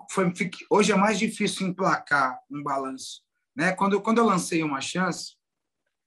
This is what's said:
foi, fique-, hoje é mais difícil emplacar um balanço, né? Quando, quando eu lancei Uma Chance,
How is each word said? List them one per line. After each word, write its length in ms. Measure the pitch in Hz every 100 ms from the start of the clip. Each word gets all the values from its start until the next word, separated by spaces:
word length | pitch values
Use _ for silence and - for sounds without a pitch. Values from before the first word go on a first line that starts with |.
| -
foi, 220 | - 185 180
fique-, 300 | 180 - -
hoje 220 | 190 214
é 40 | 190
mais 220 | 208 208
difícil 500 | 220 - 202 - 190
emplacar 720 | 180 185 151 - 143 131 127 -
um 120 | 143
balanço, 600 | 139 135 135 131 117 - _ _ _ -
né? 180 | 175
Quando, 260 | 185 196 196
quando 200 | 208 226
eu 60 | 233
lancei 380 | 185 151 170
Uma 180 | 156 139
Chance, 540 | - 180 185 165 - - _ _ _ _ _ _